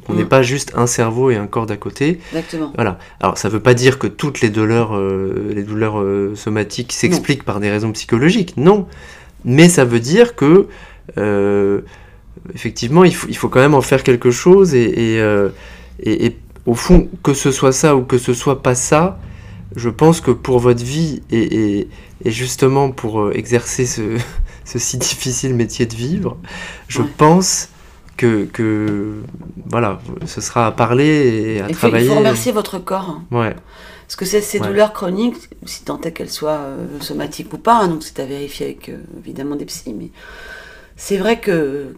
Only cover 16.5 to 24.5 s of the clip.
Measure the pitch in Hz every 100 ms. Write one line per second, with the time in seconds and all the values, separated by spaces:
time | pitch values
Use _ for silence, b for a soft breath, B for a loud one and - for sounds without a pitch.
16.5 | - - 117 - 175 - - - 135 143
17.5 | 131 135 131 160 139 127 127 127 123 147
18.5 | 131 135 123 - 156 180 - B B B
19.5 | B B - 120 117 156 165 - 117 -
20.5 | 123 120 120 120 151 160 135 - 117 101
21.5 | 110 107 101 - B B - - 113 127
22.5 | - 135 139 139 127 110 107 101 117 110
23.5 | 120 - - 123 - 107 113 120 - -